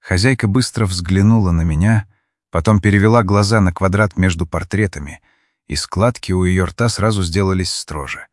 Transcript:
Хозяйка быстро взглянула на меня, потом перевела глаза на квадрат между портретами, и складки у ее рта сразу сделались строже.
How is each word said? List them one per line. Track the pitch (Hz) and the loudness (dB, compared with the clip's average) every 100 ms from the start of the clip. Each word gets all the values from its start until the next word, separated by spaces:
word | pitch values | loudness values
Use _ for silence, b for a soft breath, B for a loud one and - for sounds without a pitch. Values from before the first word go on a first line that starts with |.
Хозяйка | - - 113 131 110 | -2 0 2 0 0
быстро | 98 123 - 107 | 0 -2 -2 -4
взглянула | 90 87 95 101 113 95 | -4 -2 2 4 4 2
на | 82 | 0
меня, | 82 76 95 110 104 _ _ _ _ | 0 0 2 2 -2 _ _ _ _
потом | 90 82 104 | -4 2 2
перевела | 101 101 104 117 | 4 2 4 4
глаза | 98 101 101 110 | 2 2 2 2
на | 95 | 2
квадрат | 87 95 95 107 - | 0 -2 0 0 0
между | 92 82 87 | -2 0 -4
портретами, | 85 82 - 104 76 71 76 _ _ _ _ _ | -6 -6 -2 -2 -4 -14 -16 _ _ _ _ _
и | 73 | -8
складки | - - 113 120 - | -6 0 0 -2 -4
у | 92 | 0
ее | 92 92 90 | 2 0 -2
рта | - 117 | -2 -2
сразу | - 107 104 | 0 -2 0
сделались | 90 85 98 92 87 | -2 -2 0 -2 -4
строже. | - - 76 69 - - | -6 -10 -10 -10 -12 -16